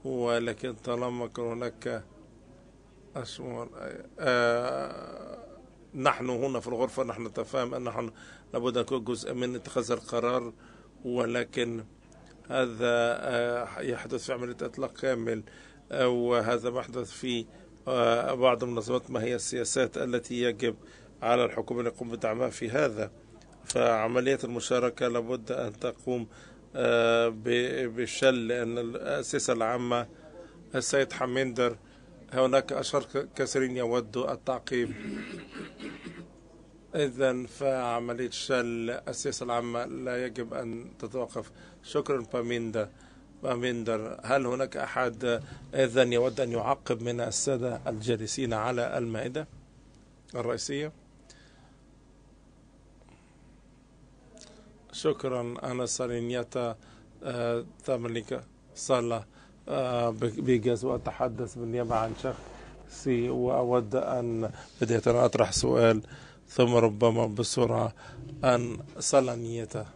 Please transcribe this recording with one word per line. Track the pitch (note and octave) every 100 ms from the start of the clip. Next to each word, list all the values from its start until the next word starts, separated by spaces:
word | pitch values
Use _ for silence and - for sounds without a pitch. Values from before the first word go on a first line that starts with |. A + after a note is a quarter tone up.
ولكن | C3+ C3 A#2+ A#2 A#2 A2 C3
طالما | A2 - A#2+ B2 B2 A#2
كان | A2+ A#2
هناك | A#2 A#2+ - B2 A#2 - - - - - - - - - - - C#3+
أشمر، | A#2+ - C3+ A#2+ A#2 - - - - -
آه، | D3 B2 A#2+ A#2 B2 C3+ C3+ - - - - - - - - - - -
نحن | C3+ B2+ B2
هنا | A#2+ C3+ B2+
في | A2+
الغرفة | A#2+ B2+ -
نحن | B2 A2+
نتفاهم | A#2 G2 A2+ C3+ B2
أن | B2+
نحن | B2 A#2 A#2 - - - -
لابد | - B2 A#2+
أن |
نكون | A#2 C3
جزء | A2+ A#2+ -
من | B2 B2 B2
اتخاذ | - C3 A#2
القرار، | A#2+ - A#2+ A#2+ B2 A#2+ - - - - - B2+
ولكن | B2 A#2 A#2+ A#2+ - A#2+ A#2 A2 - - - - - -
هذا، | C3+ B2+ A2 A#2+ A#2+ A#2 A#2
آه، | B2+ B2 A#2+ A#2+ A#2 -
يحدث | C#3 A#2+ B2 B2 -
في |
عملية | C3 B2 A#2+
إطلاق | A#2+ A2+ C3
كامل، | - C3+ B2 A2+ A2+ G#2 - - - -
آه، | - B2+
وهذا | B2 A#2+ A#2+ A2 A#2+ A#2+
ما | B2
يحدث | A#2 B2 A2+
في، | - C3 A#2+ A2+ - - - -
آه، | B2+ A#2 A#2 C3+
بعض | C3 B2+ A#2+
المنظمات. | B2 A#2+ A2 B2+ -
ما | B2+
هي | A#2 A#2+
السياسات | - B2+ A2+ - A#2+ C#3
التي | C3+ A#2+ - A#2+
يجب | A#2+ G#2+ A#2+ G#2+ - - - -
على | A#2 A#2+ A#2
الحكومة | - - A#2+
أن | A#2+
يقوم | - A#2+
بدعمها | A2+ A2+ A2+ B2
في | A2 A#2
هذا؟ | B2+ D3 G#2+ G2 - - - - -
فعملية | - B2 A#2+ A2+ A2+ B2 B2+ C3+
المشاركة | A#2+ A#2+ - B2+ B2 A#2 B2
لابد | A#2+ A#2 B2+ A2
أن | B2+ A#2 G#2+
تقوم، | B2+ A#2 - B2 A2 - - - - C3+
آه، | A#2+ A#2 A#2 A#2 A#2
ب-، | A2 A2+ A#2+ B2 C3 B2+ A2+
بشل، | A#2+ - C3+ B2+ A2+
لأن | B2 A#2 A#2+
السياسة | A#2 A#2+ C3 C#3+ B2+ D3 -
العامة، | A#2+ A2+ A#2+ B2 A#2+ A#2 - - - - - - C3+
السيد | A#2+ C#3 C3
حميندر، | - C3 B2+ C3 A#2 B2 A2+ - - - - -
هناك | B2+ C3 C3+ C3
أشخاص | C#3 C3+ C#3+
ك-، | B2 C3+ - -
كثيرين | C3+ C#3 C3 B2+
يودوا | A#2+ A#2+ A2 A2+ B2+
التعقيب. | C3 - B2+ - B2+ A2+ G#2+ G#2+ - - - - - - - - - E3+ - - - - - - - - E3
إذن | C#3+ B2 C3 B2+ B2
فعملية | - C#3 C3 B2 A#2+ A#2+ A#2+ B2
شل | - - C3 A#2+ A#2 A2+
السياسة | B2 - B2 C#3+ A#2+
العامة | B2 A#2+ A#2+ A#2+ B2+
لا | C3 B2+ B2 B2+
يجب | A#2 A2+
أن | B2+ A#2+ A#2 A#2+ -
تتوقف. | A2+ B2+ A#2+ A#2 A2 - - -
شكرًا | - D3 C#3+ C3+ A2+
باميندا-، | B2 A#2+ A#2+ A2+ A2 G2+ - - - - -
باميندر. | C#3 B2 B2 A#2+ A2+ A2 A2 -
هل | A2 C3+ B2
هناك | B2+ C3 C#3+
أحد | C3 - B2+ A2+ B2+ A#2 - - -
إذن | C#3+ C3 A#2+ A#2+
يود | A#2+ B2+ A#2
أن | B2
يعقب | A#2 A2 C#3 - A#2
من | A#2 A#2+
السادة | A#2 A2 - C3 B2 A#2+ C3
الجالسين | A2 G#2+ A2+ G#2+ - B2+
على | A2 A2+ B2 A#2+ -
المائدة | A#2 A2 B2+ C3+ D3+ - - - - - - - - B2
الرئيسية؟ | A#2 A#2+ - C#3 D3+ - - - - - - - - - - - - - - - - - - - - - - - - - - - - - - - - - - - - - - - -
شكرًا. | - D#3 D3 C3+ B2+ A#2+ A#2
أنا | C3 B2 B2
سارينياتا، | - B2 A#2+ A#2+ B2 A#2+ C3 A#2+ A2 - - - -
آه، | - A#2+ A#2 A#2+ A#2 - -
تامليكا | B2+ A#2 A#2 G#2+ B2+ C3 - - -
صالة، | - C3 A#2 A#2 A2 - - - -
آه، | C#3+ B2+ B2 A#2+
ب-، | A2
بيجاز، | A#2 G#2 B2+ B2 A2+ A#2+ B2+
وأتحدث | B2+ - - B2+ A2 A#2 A#2+
بالنيابة | A#2 A#2+ A#2 A2+
عن | A2+ A2
شخصي، | C3+ B2+ - - - - - - C3+ B2 A#2+
وأود | B2+ B2 C3 B2 B2 A2 C3
أن | C3 C3 A#2+ A2+ A2 - - -
بداية | A#2 A#2 B2 A#2+ B2
أطرح | - G#2
سؤال، | - B2 B2 A#2 A2 - - - - -
ثم | - A#2+ A#2+
ربما | A2+ G#2 A#2 A2+ A2+
بسرعة | G#2+ A#2 - A#2 A2+ A2+ - - - - -
أن | C3 B2 A#2+ A#2 - -
سالانياتا. | - C#3 B2+ A#2+ A#2 A#2 A2+ G#2+ G#2+